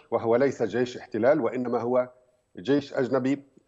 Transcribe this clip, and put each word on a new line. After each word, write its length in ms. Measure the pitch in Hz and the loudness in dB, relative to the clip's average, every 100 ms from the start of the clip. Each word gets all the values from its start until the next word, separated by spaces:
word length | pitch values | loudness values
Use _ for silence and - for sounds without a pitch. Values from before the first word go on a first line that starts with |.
| - | -4
وهو 240 | 117 113 120 | -2 2 4
ليس 280 | 135 - | 2 0
جيش 340 | 117 107 123 120 | -2 0 -2 -4
احتلال 440 | - 110 117 156 | -8 0 2 4
وإنما 400 | 117 123 123 120 | 2 -2 -2 -2
هو 280 | 117 123 123 - _ _ _ - | 0 0 -2 -8 _ _ _ -12
جيش 360 | 92 143 139 | 0 0 0
أجنبي، 500 | - 123 131 127 139 - _ | -4 0 0 0 -2 -6 _